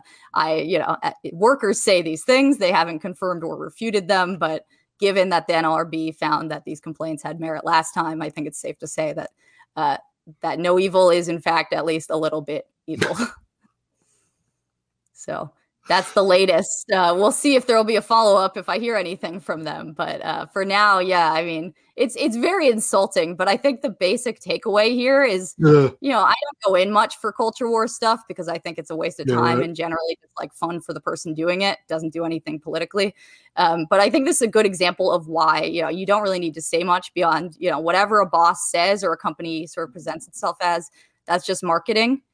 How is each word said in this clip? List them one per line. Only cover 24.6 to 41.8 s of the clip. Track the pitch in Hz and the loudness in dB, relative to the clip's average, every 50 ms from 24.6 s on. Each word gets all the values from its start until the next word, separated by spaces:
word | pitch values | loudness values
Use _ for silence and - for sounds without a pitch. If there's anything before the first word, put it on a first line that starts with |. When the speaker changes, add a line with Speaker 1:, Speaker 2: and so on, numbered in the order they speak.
| - - 196 208 214 233 247 | -2 0 2 4 4 2 2
Speaker 1:
here | 247 240 262 269 277 277 | 0 2 2 4 4 4
is, | 240 190 185 185 - - - | 2 0 -2 -4 -6 -2 4
Speaker 2:
Yeah. | 160 151 151 147 139 127 - - | 6 8 8 8 6 4 0 -2
Speaker 1:
you | - 277 | -2 0
know, | 254 214 | 2 4
I | 190 - 208 | 4 4 2
don't | - - 294 - - - | 2 -2 -8 -6 -4 0
go | 196 190 | 2 2
in | 180 190 202 | 2 2 2
much | 208 208 226 - - | 2 2 2 0 -2
for | - - 214 | -8 -8 -6
culture | - - 226 220 - - 254 233 | -4 -2 -2 -2 -2 -4 -2 0
war | 233 220 226 | 0 0 0
stuff | 233 - - 233 220 226 233 - | -2 -4 -2 0 0 0 0 -4
because | - 180 - 165 | -12 -12 -10 -8
I | 170 170 | -6 -6
think | 170 - 175 160 | -6 -6 -8 -10
it's | - 151 - | -10 -10 -8
a | 160 | -6
waste | 160 160 165 - - | -6 -6 -6 -6 -4
of | 143 | -2
Speaker 2:
Yeah, | 131 123 | 0 0
Speaker 1:
time | 120 117 - - 123 | 2 2 2 2 0
Speaker 2:
right. | - | -2
Speaker 1:
and | 170 165 | -2 -4
generally | 160 165 165 160 165 165 165 165 - | -6 -6 -4 -4 -4 -4 -6 -6 -8
just, | _ _ - - | _ _ -14 -12
like, | 165 147 - | -12 -12 -10
fun | - 170 165 170 165 | -8 -6 -6 -6 -8
for | - - 156 | -8 -10 -10
the | 156 | -8
person | - 170 165 156 - 165 156 | -8 -8 -8 -8 -8 -8 -6
doing | 156 160 175 180 185 | -4 -2 -2 0 0
it. | 196 196 - - _ | -2 -2 -4 -4 _
Doesn't | - 160 160 165 160 151 | -8 -6 -6 -6 -6 -6
do | 165 170 | -6 -6
anything | 165 165 156 - 156 156 151 | -6 -6 -8 -8 -10 -12 -10
politically. | - 160 151 160 170 - - 208 196 208 - _ - - - _ _ _ - | -10 -6 -6 -6 -6 -4 -4 -2 -2 -2 -4 _ -20 -20 -20 _ _ _ -2
Um, | 170 180 165 165 170 156 - | 0 0 2 2 0 0 2
but | 196 190 | 4 4
I | 202 214 | 4 4
think | 320 311 269 | 4 2 2
this | 349 - | 2 0
is | - 247 | 0 0
a | |
good | 214 - 214 214 | 2 2 2 2
example | 196 185 160 180 180 180 - 185 175 | 2 2 0 0 0 0 0 0 0
of | 170 170 160 | 0 0 -2
why, | 156 160 165 160 160 160 156 160 | -2 0 2 2 2 2 2 0
you | 160 165 170 160 | -2 -2 -2 -2
know, | 147 | -2
you | 160 185 190 | -4 -2 0
don't | 175 202 214 208 | 0 2 2 2
really | 190 185 180 | 0 -2 -2
need | 175 165 147 | -4 -6 -6
to | 160 151 | -8 -6
say | - - 165 175 | -2 -2 0 2
much | 180 175 185 - - - | 2 0 0 -2 -4 -4
beyond, | 175 175 165 156 185 180 170 156 - | 0 2 2 2 0 -2 -6 -8 -4
you | 175 175 | -2 -2
know, | 147 147 | -2 0
whatever | 160 170 175 190 208 202 220 208 | 0 2 2 2 2 4 4 2
a | 190 | 2
boss | 170 175 170 170 170 180 - - - | 4 4 4 4 4 4 0 -2 -2
says | - 170 170 196 202 202 196 | 0 2 2 2 2 0 0
or | 170 165 | -2 -2
a | |
company | - - 180 156 - 170 165 160 156 165 | -2 -4 -6 -6 -6 -8 -8 -6 -8 -8
sort | 160 - 175 165 147 | -10 -10 -10 -10 -10
of | - | -12
presents | 180 147 160 156 165 - | -12 -10 -10 -10 -10 -12
itself | - - - 214 175 165 - | -18 -12 -6 -6 -6 -4 -2
as, | 185 175 170 170 170 - _ _ _ _ _ _ _ | -2 -2 -2 -2 -4 -8 _ _ _ _ _ _ _
that's | - 170 175 - | -2 -2 -2 -2
just | - 185 - 185 | -2 -6 -4 -2
marketing. | 175 165 170 | 0 -2 0